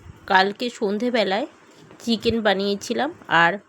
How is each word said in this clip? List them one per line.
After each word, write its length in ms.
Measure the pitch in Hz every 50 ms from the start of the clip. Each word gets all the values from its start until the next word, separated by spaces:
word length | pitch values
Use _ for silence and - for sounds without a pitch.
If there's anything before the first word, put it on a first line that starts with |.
| - - - - -
কালকে 400 | - 196 190 190 202 202 - 247 240
সন্ধেবেলায় 760 | - - 226 190 208 208 247 247 233 226 196 185 190 220 294 - - - - _ - - - - - -
চিকেন 360 | - 233 226 208 - 233 226 233
বানিয়েছিলাম 680 | 214 214 190 190 202 202 202 202 - - 226 226 254 311 349 - - - 160
আর 180 | 165 170 170 196 202 _